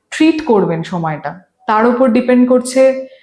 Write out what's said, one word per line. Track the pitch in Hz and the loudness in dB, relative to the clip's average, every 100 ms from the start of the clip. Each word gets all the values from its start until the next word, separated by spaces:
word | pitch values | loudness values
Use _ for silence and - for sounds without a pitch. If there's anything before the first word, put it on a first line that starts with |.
| _ | _
ট্রিট | - 311 311 | -2 0 0
করবেন | - 214 170 165 | 0 0 0 -4
সময়টা, | 165 180 160 151 143 175 _ _ - | -6 -8 -6 -8 -10 -14 _ _ -4
তার | 214 233 | 0 0
উপর | 240 262 | 2 2
ডিপেন্ড | 226 240 247 247 | 2 2 2 4
করছে | 254 247 262 262 262 - - | 2 0 2 2 0 -8 -18